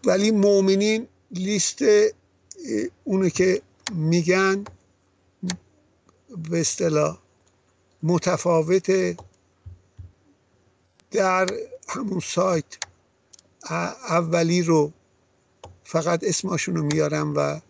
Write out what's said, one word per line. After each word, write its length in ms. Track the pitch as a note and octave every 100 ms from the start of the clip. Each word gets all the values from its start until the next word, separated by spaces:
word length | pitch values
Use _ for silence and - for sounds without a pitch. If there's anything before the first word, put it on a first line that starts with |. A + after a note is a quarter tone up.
| -
ولی 260 | F#3 G#3
مؤمنین 760 | A3 G3+ G3 F#3+ G3 G#3 A3 A#3+ _ _
لیست، 500 | F3 F#3 G#3 - -
اه، 280 | C#4 G#3 G#3+ - _ _ _ - D#4 G#2+ E4+ _
اونو 260 | - F#3+ F#3
که 320 | - F#3 F#3 - _ -
می‌گن 720 | F#3 D#3 E3+ E3 F#3 F#3+ G3 G#3 - _ _ _ _ _ _ F3+ F3+ _ _ _ _ _ _ _ G#3+ D#3+
به 100 | E3+
اصطلاح 580 | D#3+ - F3 D3+ D3+ - _ _ _ _ _ _ _ _
متفاوته، 1120 | D#3+ F3 - F3 F3 E3 D#3+ F#3 - F#3+ F3+ F3 - _ _ _ - - _ _ - _ _ _ _ _ _ _ _ _ _
در 360 | G#3+ F#3+ F#3 F#3 G3+ - - -
همون 300 | C#4 A3+ F#3
سایت 460 | - - F#3+ E3+ - - - _ _ _ _ - _ _
ا-، 320 | - E3 F3 F#3 -
اولی 520 | E3+ E3 E3+ E3 F3
رو 300 | E3+ D#3+ D3 - _ _ _ _ _ _ - -
فقط 400 | - E3 E3 E3+
اسماشون 520 | G3+ E3+ F#3+ F3 - E3+
رو 80 |
میارم 500 | D3+ D3+ D3+ D3+ D3+ D3
و 240 | C#3+ D#3 _